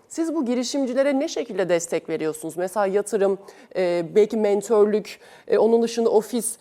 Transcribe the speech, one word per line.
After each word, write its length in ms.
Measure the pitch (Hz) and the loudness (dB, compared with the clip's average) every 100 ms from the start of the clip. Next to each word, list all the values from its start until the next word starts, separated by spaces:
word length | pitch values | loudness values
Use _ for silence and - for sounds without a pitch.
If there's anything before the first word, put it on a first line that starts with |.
| _ | _
Siz 280 | - 330 320 | -4 -2 -2
bu 100 | 240 | -2
girişimcilere 760 | 247 240 277 254 254 277 269 | -2 -2 -2 -2 0 2 0
ne 80 | 320 | -2
şekilde 420 | 349 269 185 175 | -6 -6 -4 0
destek 400 | 175 170 165 - | 0 0 -6 -4
veriyorsunuz? 480 | 160 156 151 160 156 | -4 -4 -6 -8 -6
Mesela 280 | 185 220 196 | -4 -2 0
yatırım, 520 | 202 208 214 196 190 - - - - | 0 -2 0 0 0 -8 -20 -10 -2
e, 300 | 180 175 165 180 | 0 0 0 2
belki 220 | 208 220 | 2 2
mentörlük, 800 | 214 202 202 214 208 208 185 - - - - | 0 0 2 4 4 2 -4 -16 -20 -20 0
e, 100 | 202 | 2
onun 240 | 214 233 | 4 4
dışında 280 | 233 233 233 | 2 0 2
ofis, 480 | 214 214 240 - - | 2 2 -4 -6 -10